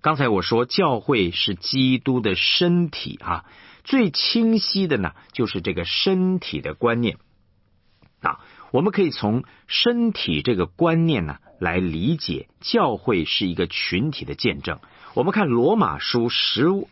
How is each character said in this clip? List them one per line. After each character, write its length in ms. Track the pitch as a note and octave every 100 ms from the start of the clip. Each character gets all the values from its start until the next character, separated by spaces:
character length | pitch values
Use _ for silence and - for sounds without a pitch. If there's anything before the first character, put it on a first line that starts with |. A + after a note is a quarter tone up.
刚 140 | D3+
才 140 | D3+ B2+
我 120 | G2
说 240 | E2+ A#2
教 340 | B2 - E3+ A#2
会 320 | - B2 F2
是 240 | - -
基 420 | F#2 - C3+ C3 B2+
督 220 | - B2
的 160 | G#2+
身 540 | F#2 - - F3 F3 E3+
体 300 | - - -
啊， 240 | - E2+ - - - -
最 280 | - C4+ G3+
清 480 | - - A#3 A3+ A3+
晰 280 | - G3 F#3
的 100 | B2
呢， 140 | F2 - -
就 120 | -
是 160 | A2 G2
这 120 | F#2+
个 100 | F2
身 560 | E2+ - - F#3 F#3 F#3
体 220 | - D2
的 120 | D#2
观 280 | D#2 A#2+ A#2
念。 160 | A#2 - _ _ _ _ _ _ _ _ _ _
啊， 180 | - - - - -
我 100 | B2
们 100 | F#3+
可 100 | G3+
以 80 | E3+
从 320 | - G#2 A#2 - - -
身 440 | - A#3+ A#3+ A#3
体 300 | G3+ - D2+
这 140 | B2
个 100 | G2+
观 400 | F2 - E3+ E3
念 200 | E3 B2+
呢， 120 | D#2 C#2+ - -
来 180 | F2+ F2+
理 400 | F2+ D#2+ G#2+ D#3+
解 300 | - F2 - _
教 380 | - A#3 D#3+ G2+
会 260 | - G2
是 220 | D#2 -
一 100 | F#2+
个 120 | E2 E2+
群 440 | - - F2+ D3
体 140 | -
的 100 | C3
见 260 | C#3+ A2+ C#2+
证。 180 | F2 D2+ - - -
我 80 | -
们 100 | D3+
看 140 | G3+ F3
罗 280 | A#2+ C3+
马 220 | A3+ A#2+ C#2+
书 300 | - A#2+ A#2+
十 360 | - - G#2 D3+ G3 -